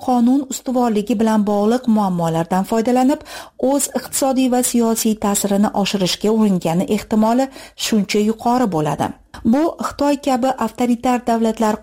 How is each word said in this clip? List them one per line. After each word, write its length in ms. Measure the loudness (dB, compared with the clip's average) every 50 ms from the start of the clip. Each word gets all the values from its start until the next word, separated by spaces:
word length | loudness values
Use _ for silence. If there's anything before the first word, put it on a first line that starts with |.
| -2
qonun 360 | 0 2 2 4 4 2 2 0 -4 -8
ustuvorligi 640 | -8 -8 -4 -2 0 0 0 0 -2 -2 -2 0 0
bilan 260 | 2 2 2 2 2 2
bog'liq 360 | 0 2 2 2 0 0 0
muammolardan 800 | 2 2 2 2 0 0 0 -2 0 0 -2 -2 0 0 -2 0 0
foydalanib, 500 | 0 0 0 2 2 2 4 2 2 0 -4 -12 -16 -18 -18 -18 _ -2 0 0
o'z 140 | 0 0 -2 -2 -6 -8
iqtisodiy 520 | -8 -6 -4 -2 0 0 2 2 2 2
va 160 | 2 0 0 0
siyosiy 440 | 0 2 2 2 0 0 0 -2 -2 0 -2
ta'sirini 460 | -2 0 0 0 0 0 2 2 0 0 0 -2
oshirishga 480 | -2 0 -2 -2 -2 -2 -2 0 0 2 2
uringani 460 | 2 2 2 0 0 0 0 0 0 0 -2
ehtimoli 500 | -4 -2 -2 0 2 2 2 2 2 0 -2 -4 -12 -20 -20 -12 -10 -4
shuncha 320 | 0 0 0 0 0 0 0 2 0
yuqori 380 | -2 -2 -2 0 2 2 0 0 0
bo'ladi. 400 | -2 -2 -2 -2 -2 -4 -6 -6 -10 -18 _ -20 -4 0 2 2
Bu 100 | 2 2 0 -2 -4 -8
Xitoy 300 | -10 -4 -2 0 0 0 0 0
kabi 260 | -2 0 0 0 -2 -2 -2 -4
avtoritar 580 | -6 -2 -2 0 0 0 0 0 0 -2 0 0 -2
davlatlar 480 | 0 2 0 0 0 0 0 0 0 0